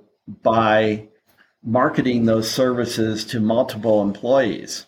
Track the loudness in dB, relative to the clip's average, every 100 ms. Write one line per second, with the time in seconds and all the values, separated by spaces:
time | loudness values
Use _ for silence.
0 | _ _ -20 -4 0 2 4 4 2 -2
1 | -8 _ _ _ _ _ -2 0 0 0
2 | 0 2 2 2 0 0 0 0 -4 -2
3 | -2 -4 -6 -2 0 0 -2 -2 0 2
4 | 2 -2 0 2 2 -4 -8 -14